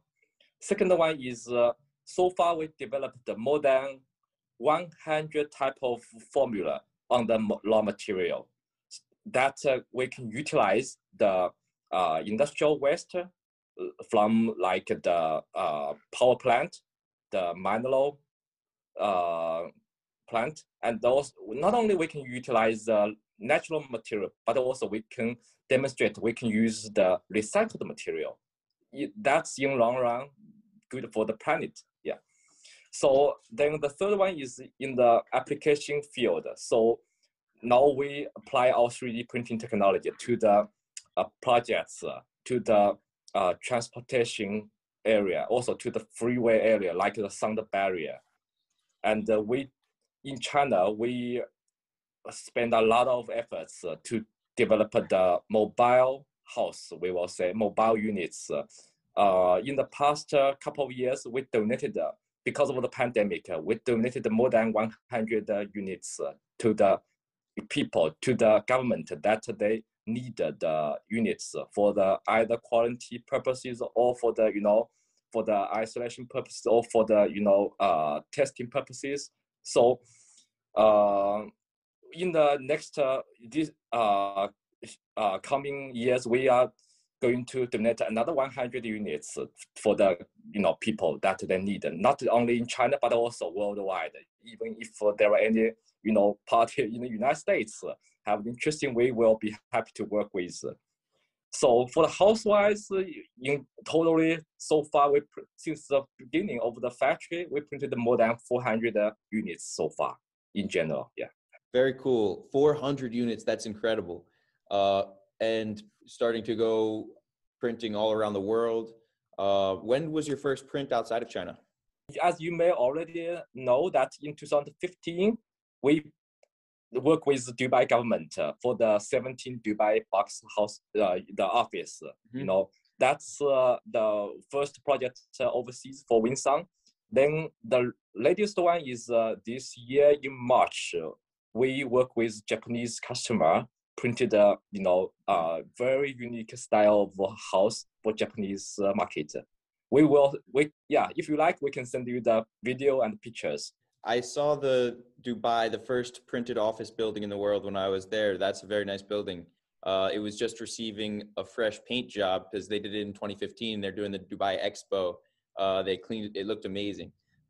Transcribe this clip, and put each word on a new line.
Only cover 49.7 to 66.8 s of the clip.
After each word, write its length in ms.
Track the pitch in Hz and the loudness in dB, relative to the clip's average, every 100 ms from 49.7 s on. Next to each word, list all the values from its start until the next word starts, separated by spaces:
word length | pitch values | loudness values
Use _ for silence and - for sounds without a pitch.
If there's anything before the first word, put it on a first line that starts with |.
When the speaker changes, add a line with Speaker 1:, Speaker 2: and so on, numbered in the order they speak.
| _ _ _ _ _ | _ _ _ _ _
Speaker 1:
in 140 | 135 131 | -12 -10
China, 520 | - 147 143 95 95 | -2 0 2 2 2
we 520 | 107 120 123 123 123 - _ _ _ _ _ _ _ - | 0 -2 -2 -4 -6 -8 _ _ _ _ _ _ _ -18
spend 440 | - - 123 117 | -18 -8 -4 2
a 60 | 113 | 4
lot 260 | 110 117 127 | 6 6 4
of 220 | 123 110 | 0 -2
efforts, 520 | 113 117 87 80 - | -8 -6 -10 -12 -12
uh, 140 | 87 78 | -10 -10
to 180 | - 117 110 _ _ | -6 -6 -6 _ _
develop 380 | - 107 107 107 | -2 2 4 4
the 460 | 117 92 95 92 87 - | 0 2 4 4 2 0
mobile 760 | 107 107 - 120 127 127 135 - _ | 0 2 4 4 6 4 0 -10 _
house, 480 | - 120 90 - - 80 | -10 -4 -4 -6 -14 -6
we 100 | 90 | -4
will 180 | 90 90 | -2 -4
say, 240 | - 90 | -2 -2
mobile 420 | 110 104 101 113 110 | 0 0 2 2 2
units. 540 | 107 101 82 - - 73 - - _ _ _ - | 0 -4 -6 -10 -8 -6 -8 -16 _ _ _ 2
Uh, 440 | 101 92 90 90 | 4 4 4 4
in 100 | 131 | 2
the 100 | 135 | -2
past, 500 | 131 - 143 147 - | -4 0 0 0 0
uh, 200 | 147 135 139 | 2 2 0
couple 220 | 147 - | -8 -6
of 80 | 131 | -6
years, 340 | 123 127 135 120 | -4 -4 -4 -6
we 200 | 127 131 | -8 -2
donated, 460 | 117 107 127 139 101 | -2 0 -2 -4 -4
uh, 140 | 76 - _ _ | -6 -8 _ _
because 240 | 127 113 143 | -8 0 0
of 120 | 127 | 0
the 60 | 120 | -4
pandemic, 600 | - 123 117 104 82 - | -2 0 2 0 -2 -6
uh, 100 | 82 | -6
we 220 | 80 113 - | -2 -2 0
donated 440 | 117 123 127 110 | 0 0 -2 -2
more 200 | 110 127 | 2 4
than 200 | 113 113 | 4 2
one 220 | 107 113 - _ | 0 -2 -6 _
hundred, 380 | 120 110 110 107 | -6 -2 -2 -2
uh, 160 | 104 101 | -4 -4
units, 460 | 101 95 90 - - | -8 -8 -10 -12 -10
uh, 120 | 71 - _ - | -10 -10 _ -2
to 160 | 113 | 0
the 260 | 107 | 4